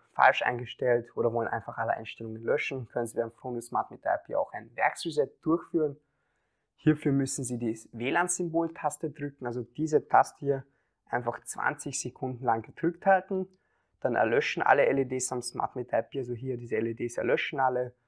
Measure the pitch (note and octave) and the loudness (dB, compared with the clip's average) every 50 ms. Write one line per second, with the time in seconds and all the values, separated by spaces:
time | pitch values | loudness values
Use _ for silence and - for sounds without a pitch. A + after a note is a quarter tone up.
0 | _ _ _ - C3 C3 C3+ - - A#2+ B2 A#2+ A#2+ A#2 - - C3+ B2 A#2+ A#2+ | _ _ _ 6 6 6 6 6 2 -2 -2 -2 -6 -10 -8 -2 2 2 2 2
1 | A#2+ - - - A#2 A#2 A2+ A#2 A2+ - - A2+ - - B2 - A2+ A2+ - - | 2 -2 -2 0 0 0 0 0 -2 -2 -4 -4 -6 -6 -6 -4 -2 -2 -2 -4
2 | A2+ - - - A2+ A2+ A2 A2+ A2+ A2+ C3 D3+ - - C#3+ C3 A#2+ - - B2+ | -6 -10 -12 -12 -10 -10 -10 -6 -2 0 0 0 0 -4 -6 -6 -8 -6 -4 -4
3 | A#2+ A#2 - A#2+ A#2 A2+ - _ - C3 B2 A#2 A#2 - - A2 A2 - - - | -4 -2 -2 -4 -4 -4 -6 _ -10 -8 -8 -8 -6 -4 -4 -4 -4 -4 -8 -6
4 | - G2 F#2+ - - - A2+ G2 F#2 - - A2 A2 A#2+ A#2+ - - D3+ - - | -2 -2 -2 -2 -2 -4 -2 -2 -2 -2 -6 -10 -12 -12 -4 0 0 0 0 -2
5 | - E3+ D3 D3 C#3 C3 - _ - D#3+ D#3+ E3+ - - - E3 D#3 C#3+ C#3 - | -6 -4 0 0 0 -2 -4 _ -2 0 0 0 -2 -2 -2 0 0 0 -2 -6
6 | _ _ _ _ _ _ _ _ _ _ _ _ _ _ _ _ - D3+ D#3 D3+ | _ _ _ _ _ _ _ _ _ _ _ _ _ _ _ _ 4 4 4 4
7 | - D3 C#3 C3+ C3+ C3+ - - C3+ A#2+ B2 A#2+ A#2+ A#2 A2+ A2+ - - - A2+ | 4 2 2 2 2 0 -2 -4 -6 -4 -4 -2 -2 -2 -4 -4 -8 -14 -10 -6
8 | A#2+ C3 D#3 E3+ F3+ F3+ - - F3+ E3 D#3 E3 E3 D#3+ E3 - - D3 - - | -2 0 0 0 0 0 -2 -2 -4 -2 0 0 0 -2 -2 -4 -4 -4 -4 -4
9 | - D3+ B2 - D3 C#3+ - - B2+ A#2+ A#2 B2 A#2 - _ - D#3 D3+ D3+ C#3+ | -6 -8 -6 -6 -8 -8 -8 -8 -8 -6 -6 -6 -8 -8 _ -4 0 2 2 2
10 | - - - A#2 C3+ - - _ C#3+ C#3 C#3 C3+ B2+ _ _ _ _ _ _ _ | 2 4 6 4 4 4 0 _ -2 -2 -2 -2 -4 _ _ _ _ _ _ _
11 | _ _ - B2 A#2+ B2 A#2 - - - - - - C3 D3 - - D3 C3 - | _ _ -4 -4 -2 -4 -6 -6 -8 -10 -8 -2 -2 -2 -2 -2 -4 -8 -6 -6
12 | - B2 - - C#3 C3 C3 A#2 C3 A#2+ A2+ A2+ A2 - - - - E3 E3+ - | -6 -8 -8 -6 -6 -6 -6 -2 0 2 2 2 0 -6 -6 -2 -2 -2 -2 0
13 | - G3 G3 F#3 F#3 - G3 F#3+ F#3 F#3 _ _ _ _ _ _ _ _ _ _ | 4 4 4 4 4 0 -2 -2 -2 -4 _ _ _ _ _ _ _ _ _ _
14 | - B2+ A#2+ G#2+ A2 A2+ A#2 - - - - F3 - - B2+ C#3+ C3+ - C3+ C#3 | -2 0 2 4 4 4 4 4 2 2 0 2 4 6 6 6 6 4 4 2
15 | C3+ B2 C3 C3 B2+ - C3 B2 A#2 - - B2+ - - - C3 A#2+ - - A2+ | 2 0 -2 -4 -4 -4 -4 -4 -6 -6 -6 -6 -6 -4 -4 -6 -6 -2 0 -2
16 | A2+ - - C3+ B2+ B2 B2 A2+ B2+ C3 B2+ A#2 A#2+ A2+ A2 G#2+ A2+ A2+ A2+ A2+ | -2 -2 -4 -8 -6 -6 -6 -6 -6 -6 -6 -6 -6 -4 -2 -2 -2 -2 -2 -4
17 | A#2+ A#2 - - A#2 A2+ C#3 D#3+ - - - C#3 C3 C3 B2+ B2 B2+ B2 - _ | -6 -6 -4 -2 0 2 2 2 0 -2 -2 0 0 2 2 0 -2 -4 -6 _
18 | _ | _